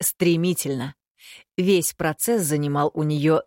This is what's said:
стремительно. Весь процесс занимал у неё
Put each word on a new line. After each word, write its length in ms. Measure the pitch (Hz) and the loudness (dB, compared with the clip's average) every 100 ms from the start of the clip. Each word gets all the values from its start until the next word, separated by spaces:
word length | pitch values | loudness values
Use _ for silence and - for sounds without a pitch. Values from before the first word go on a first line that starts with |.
стремительно. 960 | - - 175 165 180 170 143 131 135 - _ _ - - _ - | -6 0 2 2 0 -2 -4 -6 -6 -12 _ _ -20 -20 _ -2
Весь 360 | 180 185 - | 2 2 0
процесс 500 | - 160 151 - 233 | -4 -4 -2 -2 0
занимал 480 | 151 151 147 143 147 | 0 -2 0 0 -2
у 80 | 156 | -2
неё 400 | 151 151 151 156 | -2 0 2 0